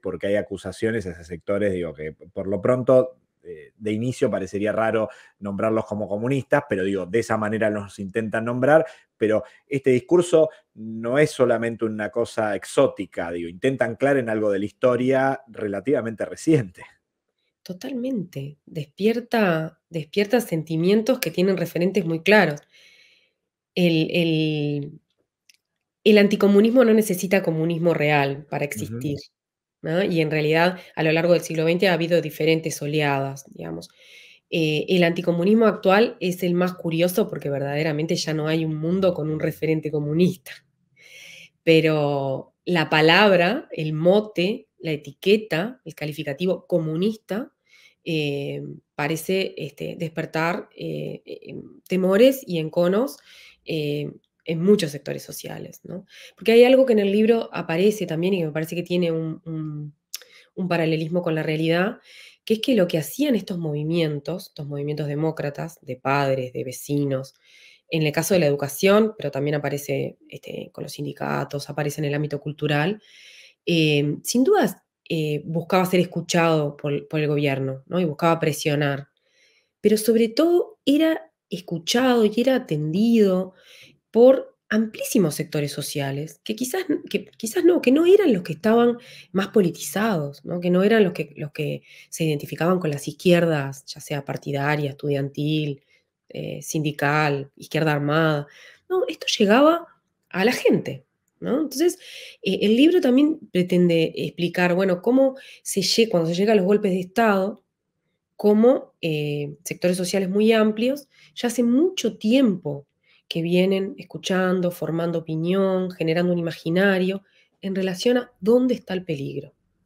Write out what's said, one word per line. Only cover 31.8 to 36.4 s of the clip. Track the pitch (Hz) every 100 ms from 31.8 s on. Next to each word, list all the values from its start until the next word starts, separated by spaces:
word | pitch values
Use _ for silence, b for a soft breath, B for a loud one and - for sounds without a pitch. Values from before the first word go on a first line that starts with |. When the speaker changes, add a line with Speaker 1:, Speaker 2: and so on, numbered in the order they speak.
| 196
Speaker 2:
ha |
habido | 165 165 170
diferentes | 156 - 156 160 160 143
oleadas, | 147 151 147 139 135 135 -
digamos. | - 165 165 - B B B B B _
Eh, | 175 156 151 -
el | 185 170
anticomunismo | 170 175 170 175 220 220
actual | 214 190 190 233 -
es | 180 180